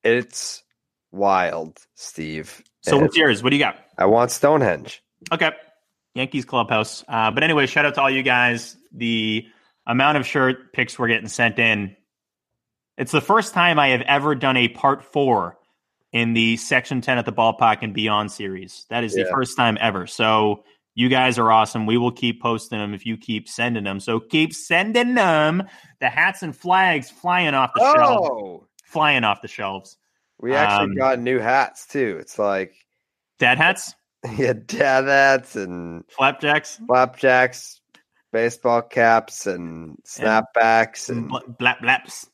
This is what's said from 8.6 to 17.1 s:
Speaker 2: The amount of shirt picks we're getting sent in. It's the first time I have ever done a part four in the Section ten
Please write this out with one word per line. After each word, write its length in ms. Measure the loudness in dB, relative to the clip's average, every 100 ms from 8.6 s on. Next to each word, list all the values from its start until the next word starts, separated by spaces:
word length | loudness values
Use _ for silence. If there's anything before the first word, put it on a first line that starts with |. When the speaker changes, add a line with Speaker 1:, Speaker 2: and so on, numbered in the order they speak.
| -8 -20 _
Speaker 2:
The 540 | -8 -4 -2 -2 -4 -6 _ _ _ -4
amount 300 | 2 2 2
of 100 | -2
shirt 460 | 0 0 0 _
picks 260 | -4 -4 -2
we're 100 | 0
getting 200 | 0 -2
sent 300 | 0 0 2
in. 360 | 2 2 -4 -12 _ _ _ _ _ _ _ _ _ -10
It's 160 | -2
the 80 | -2
first 320 | 2 0 2
time 260 | 0 2 4
I 100 | 2
have 120 | 2
ever 340 | 2 0 2
done 220 | 0 0 2
a 120 | 0
part 360 | 2 0 0
four 540 | -4 0 2 2 0 -10 _ _ _ _ _
in 200 | -2 0
the 240 | 2 0 0
Section 460 | -2 -2 -2 -6
ten 160 | -2